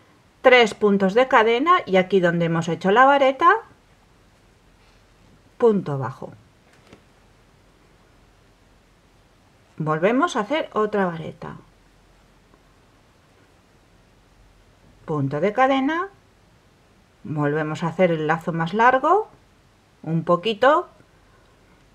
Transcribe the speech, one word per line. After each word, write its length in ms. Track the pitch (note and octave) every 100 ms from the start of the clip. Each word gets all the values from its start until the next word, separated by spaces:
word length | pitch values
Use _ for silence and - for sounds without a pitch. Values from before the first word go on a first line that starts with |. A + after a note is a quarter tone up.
| _ _ _ _
tres 320 | C4 B3 A3
puntos 400 | - G#3 G3 F#3+
de 140 | G#3+ C4
cadena 500 | C4+ A3 A#3 D#4+ F4+ F4
y 100 | F#3
aquí 240 | F#3 G3
donde 260 | F3 E3+ E3
hemos 220 | E3 E3
hecho 240 | D#3+ F#3+
la 140 | G#3+ C4+
vareta, 480 | C#4+ C4 C4+ E4+ A4 - _ _ _ _ _ _ _ _ _ _ _ _ _ _ _ _ _ _ -
punto 400 | A#3 G3+ D#3 C#3
bajo. 360 | B2 - - - _ _ _ _ _ - _ _ _ _ _ _ _ _ _ _ _ _ _ _ _ _ _ _ _ _ _ _ _ _ _ _ _ -
Volvemos 580 | D#3 D#3 F3+ B3+ F4 -
a 60 |
hacer 280 | D4+ D4+ D#4
otra 320 | - G#3 G#3 F#3
vareta. 500 | E3 D#3 C#3 - - - _ _ _ _ _ _ _ _ _ _ _ _ _ _ _ _ _ _ _ _ _ _ _ _ _ _ _ _ _ _ _ _ _ -
Punto 340 | D3+ C#3 C#3+
de 140 | F#3
cadena, 560 | G#3 C4 C4+ C4+ E4 F#4+ _ _ _ _ _ _ _ _ _ _ _
volvemos 600 | - D3+ D3 D3+ D#3 D3+
a 40 | E3
hacer 240 | D#3+ F3+
el 160 | D#3+ D3+
lazo 260 | E3 -
más 200 | E3 E3
largo, 560 | G#3 A#3+ C4 D4 G4 A4+ _ _ _ _ _ _ _
un 200 | D#3 E3
poquito, 640 | D#3+ F3 G#3+ G#3+ B3+ D#4 F4+ _ _ _ _ _ _ _ _ _ _